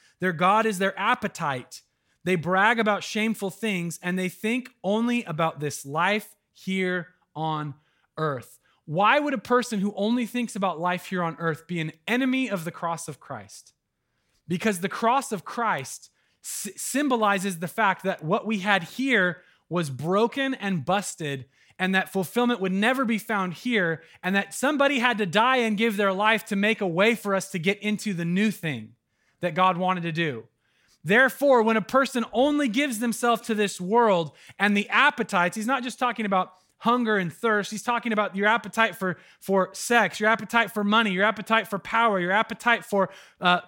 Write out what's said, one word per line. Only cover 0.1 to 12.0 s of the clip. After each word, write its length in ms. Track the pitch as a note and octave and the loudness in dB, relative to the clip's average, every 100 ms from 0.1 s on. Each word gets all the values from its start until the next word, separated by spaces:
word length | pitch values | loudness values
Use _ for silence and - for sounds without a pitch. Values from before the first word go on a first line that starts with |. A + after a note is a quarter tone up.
| - | -4
Their 140 | F3+ | -4
God 320 | D#3+ F3+ G#3+ A3 | 2 4 4 2
is 140 | F#3 | 0
their 180 | G3 F#3+ | -2 0
appetite. 800 | G3+ B3 G#3 - D#3+ C3 A#2+ - _ _ _ _ | -2 0 -2 -6 -6 -6 -8 -20 _ _ _ _
They 120 | F3 F#3 | -2 -2
brag 440 | D3+ F#3 G#3 A#3 | 2 4 4 4
about 240 | G#3+ G3 | 2 0
shameful 480 | - A3 A3 G#3+ G3 | -2 -2 -2 -2 -6
things, 480 | - A3 F#3+ E3+ - | -6 -4 -2 -4 -6
and 160 | F3+ F#3 | -4 -2
they 120 | F#3 | -4
think 400 | - G#3+ B3 B3+ _ | -4 -4 -4 -6 _
only 400 | F#3 G#3 A#3+ A#3+ G3 | -2 0 0 -2 -4
about 340 | D#3+ E3 D3 | -2 -2 -2
this 260 | D3 - C3+ | -6 -6 -6
life 500 | D3+ F3+ G#3 G#3 _ _ | 0 2 0 -4 _ _
here 580 | _ - F#3+ F#3 F3+ E3+ _ _ D3+ | _ -6 -2 -2 -2 -6 _ _ -6
on 400 | D#3 D#3 D3+ C3+ _ _ _ - | -4 -4 -6 -12 _ _ _ -4
earth." 420 | D#3 C3 - - _ _ - | -4 -4 -10 -20 _ _ -6
Why 320 | D#3 G#3 C#4 | 2 4 4
would 140 | D4 | 2
a 60 | C4+ | -4
person 400 | - A#3+ A#3 G#3+ | 0 0 0 -2
who 160 | G3+ G#3+ | -2 -2
only 320 | G#3 B3 A3+ | 0 0 -2
thinks 280 | B3 A#3+ G#3+ | -4 -6 -2
about 240 | F#3+ D#3 | -4 -2
life 280 | F3 F3+ - | -2 -2 -4
here 160 | F#3 | -4
on 140 | E3 - | -4 -2
earth 260 | E3 D3+ - | -4 -4 -6
be 140 | E3+ | -6
an 120 | D#3 - | -6 -8